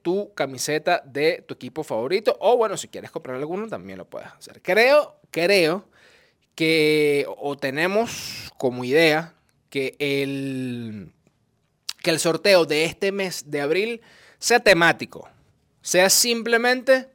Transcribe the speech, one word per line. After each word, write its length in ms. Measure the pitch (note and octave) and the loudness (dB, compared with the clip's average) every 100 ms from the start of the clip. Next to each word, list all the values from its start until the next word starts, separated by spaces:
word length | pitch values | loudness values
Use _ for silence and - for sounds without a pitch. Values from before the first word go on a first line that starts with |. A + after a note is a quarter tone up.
tu 320 | E3+ F#3+ G#3 | -4 -4 -4
camiseta 720 | - C#3 B2+ - D3+ E3 F3 C#3 | -6 -6 -6 -4 -4 0 -2 -2
de 380 | C3+ D#3 F3 - | -2 0 -2 -6
tu 60 | |
equipo 300 | B2+ B2 D#3 | -16 -12 -10
favorito. 520 | D3+ A2+ B2+ G3 A3 - | -6 -6 -2 -2 0 0
O 180 | F#3+ B3 | 2 2
bueno, 200 | A3 F3 | 2 -4
si 100 | - | -10
quieres 240 | F#2 F#2 | -14 -14
comprar 240 | E3 C3 B2+ | -14 -10 -10
alguno, 320 | D3+ F#3 A3 | -8 -8 -8
también 320 | B2+ F#2+ F#2+ | -12 -12 -16
lo 100 | - | -16
puedes 200 | - - | -16 -18
hacer. 300 | - - - | -20 -20 -10
Creo, 540 | - G3 B3 D4 C#4+ - _ | 0 2 6 4 2 -6 _
creo 580 | D#3+ F3 G3+ D#3 F#3 - _ _ _ _ _ _ - | -2 2 4 2 0 -8 _ _ _ _ _ _ -4
que, 720 | D#3+ D#3+ D3+ D3+ D3 C#3+ C#3 - | 0 2 4 4 2 2 -2 -6
o 180 | C#3+ C#3 | -8 -6
tenemos 960 | C#3 C#3 F3 G3+ A#3 - - - - - | -6 -2 -2 0 -2 -6 -12 -14 -16 -2
como 260 | C3 B2 | -2 0
idea 500 | B2 D3 D#3+ D3+ E3 _ _ _ _ | 0 4 4 2 -2 _ _ _ _
que 260 | C#3 C3 - | -6 -6 -4
el, 1160 | C#3+ C#3 C#3 C#3 C3+ C3 B2+ A#2+ A2+ G#2+ D#2+ _ _ _ _ _ _ _ - - | -2 -2 -2 -4 -6 -6 -6 -8 -10 -12 -14 _ _ _ _ _ _ _ -16 -6
que 60 | F3 | -2
el 100 | E3 | 0
sorteo 460 | E3+ D#3+ G#3 F#3 D#3 | 0 0 4 4 4
de 180 | D3+ | 0
este 300 | D#3+ - G3 | -2 -2 -4
mes 360 | G3 F#3+ - C#3+ | -2 -6 -8 -8
de 120 | D3 | -4
abril 400 | C#3+ F3 A3 A3+ - _ _ _ | -2 -2 -2 -6 -14 _ _ _
sea 200 | - A#3 | 2 4
temático. 720 | A3 F3 E3 - A#2+ - - _ _ _ _ _ | 6 6 6 2 -4 -14 -20 _ _ _ _ _
Sea 280 | - F3+ F#3+ | -2 2 4
simplemente, 960 | - B3 A#3 A3+ A#3 B3 B3+ B3+ C4 B3+ | 4 2 -2 0 0 2 0 2 2 0